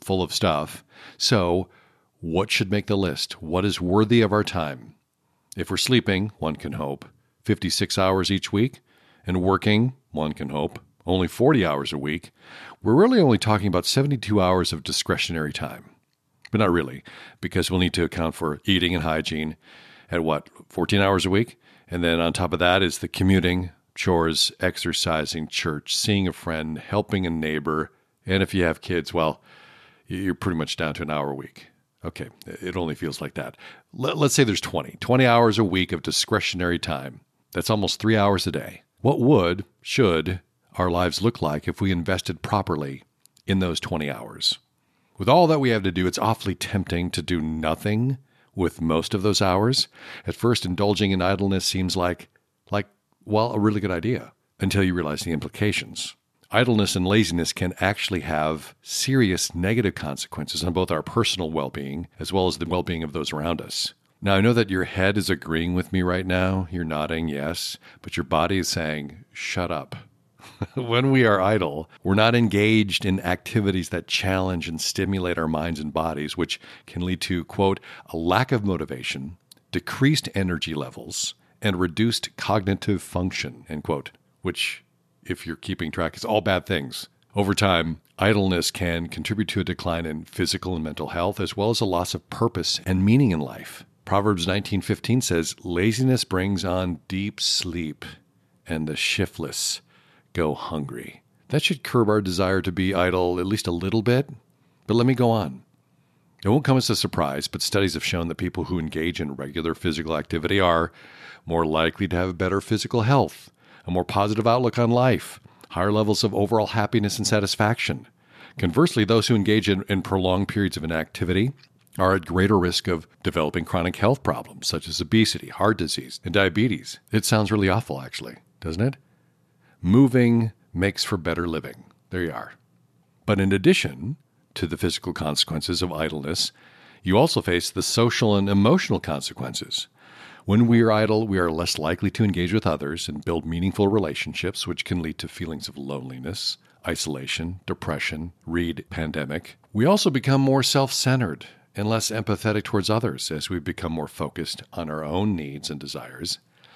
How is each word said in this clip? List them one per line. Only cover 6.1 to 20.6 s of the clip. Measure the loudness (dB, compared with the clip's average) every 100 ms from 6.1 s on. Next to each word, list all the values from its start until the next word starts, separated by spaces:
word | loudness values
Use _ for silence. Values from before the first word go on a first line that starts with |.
| 0 -2 -4
one | -6 -4
can | -8
hope, | -6 -6 -8 -14 _ _ _
fifty-six | -2 -2 0 -2 0 2
hours | 2 2 2
each | -2 0
week, | 0 0 -2 _ _ _ _ -4
and | 0
working, | 2 2 4 4 2 -2 _
one | -4 -4
can | -4 -6
hope, | -4 -4 -6 -20 _ 0
only | 2 2
forty | 2 4 4
hours | 2 0 -4
a | -6
week, | -4 -6 -8 _ -20 -20 -20 -4
we're | 2 6
really | 6 6
only | 6 4
talking | 4 2 2
about | 0 2
seventy-two | 2 2 0 2 4
hours | 4 4 2
of | -4
discretionary | -4 -4 -2 -2 -2 -4 -4
time. | -6 -10 -12 -20 _ _ _ _ _ -4
But | 2
not | 4
really, | 2 0 -8 -16 -20 -20 -10
because | -4 -2 0
we'll | 2
need | 2
to | 2
account | -2 -2 -4
for | -2 -4 -2 0
eating | 2 2 0
and |
hygiene | -2 -2 -2 -6 -6 -10 -18 -20 -20 -20 -6
at, | -2
what, | 0 -2 -6 -20